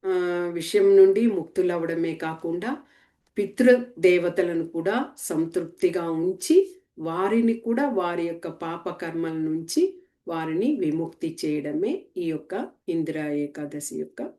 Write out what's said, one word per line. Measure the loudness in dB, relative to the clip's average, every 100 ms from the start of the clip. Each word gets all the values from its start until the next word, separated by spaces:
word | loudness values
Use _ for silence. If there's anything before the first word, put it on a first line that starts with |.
| 0
ఆ, | 0 0 -2 -4
విషయం | -4 -2 2 6 10
నుండి | 8 8 2
ముక్తులవ్వడమే | 2 -4 -2 0 0 -2 -2 -2 -4
కాకుండా, | -6 -6 -4 -4 -4 -8 -10 _ _ _ _ -6
పితృదేవతలను | -4 2 6 6 4 2 4 4 2 0 0 0 -4
కూడా | -4 -2 -2 -2 -10
సంతృప్తిగా | -6 -2 -2 -2 -6 -2 -2 0 -4
ఉంచి, | -2 -2 -4 4 4 4 -4 _ -10
వారిని | -6 -2 0 2 2
కూడా | 0 -2 -2 0
వారి | 0 -2 -2 -4
యొక్క | -6 -10
పాపకర్మల | -10 -8 -8 -8 -8 -8 -6 -4
నుంచి | -4 -2 -4 -2 0 0 -2 _ _ -10
వారిని | -8 -4 -2 -2 0
విముక్తి | -2 -2 -6 -6 -8 -6 -4
చేయడమే | -4 -4 -4 -4 -4 -8 -8
ఈ |
యొక్క | -6 -6 -8 -10 -10 _ -6
ఇందిరా | -4 -2 -4 -4
ఏకాదశి | -4 -4 -6 -10 -10 -10 -8
యొక్క | -10 -10 -12